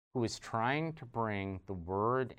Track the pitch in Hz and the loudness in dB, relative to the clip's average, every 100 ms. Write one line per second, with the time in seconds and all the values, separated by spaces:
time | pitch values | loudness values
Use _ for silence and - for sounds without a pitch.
0 | _ 131 113 - - 113 120 147 165 156 | _ 0 0 0 -4 0 2 2 -2 -6
1 | 120 117 110 101 98 95 - 95 85 98 | -6 -2 0 0 -2 -4 -6 -6 -2 2
2 | 110 131 131 | 4 4 0